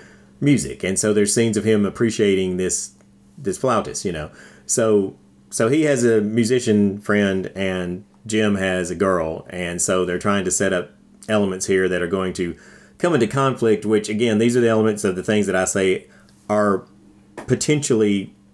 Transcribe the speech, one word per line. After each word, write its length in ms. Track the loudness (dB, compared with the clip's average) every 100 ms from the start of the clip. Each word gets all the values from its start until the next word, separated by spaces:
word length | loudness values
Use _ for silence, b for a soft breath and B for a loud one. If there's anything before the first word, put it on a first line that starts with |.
| B B B B
music. 420 | 2 2 0 -6
And 140 | -4 -2
so 160 | 0
there's 200 | 2 2
scenes 220 | 2 0 0
of 80 | 2
him 200 | 2 0
appreciating 720 | 0 -2 2 2 2 0 -2
this, 340 | -2 -4 -8 -16 _ _ _ -10
this 200 | -8 -4
flautist, 440 | 0 0 -2 -6 -6
you 60 |
know. 200 | -6 -10 B B B B
So, 500 | -2 2 2 2 -6 _ _ _
so 160 | -2 0
he 160 | 2
has 200 | 2 2
a 180 | 4 2
musician 800 | 2 0 2 0 2 4 2 0
friend 520 | 0 2 2 0 -4 -6
and 500 | -4 -4 -6 -8 -12 _ -4
Jim 300 | 0 0 0
has 340 | 0 -2 -4
a 60 | -2
girl, 500 | 0 2 -2 -6 -10
and 320 | -8 -6 -4
so 220 | -2 0 0
they're 120 | -2
trying 260 | -2 0 -2
to 60 |
set 220 | -2 0
up 180 | -2 -4 -14 _ _ -2
elements 380 | 0 0 -2 -2
here 200 | 0 2
that 120 | 0
are 60 | -2
going 260 | -2 -2
to 220 | -4 -6 -6 B B B B
come 160 | 0
into 140 | 2 0
conflict, 580 | 0 -2 0 0 0 2
which, 240 | 0 0
again, 300 | -2 0 2
these 180 | 2 2
are 40 |
the 80 | 2
elements 340 | 2 2 0
of 120 | -2 -2
the 80 |
things 220 | 0 0 2
that 100 | 0
I 100 | 0
say 420 | 0 0 0 -4 b b _ _
are 360 | 0 2 0 -4 -20 -20 -20 _ -20
potentially 960 | -4 -2 0 -2 0 2 2 0 -4 -14 _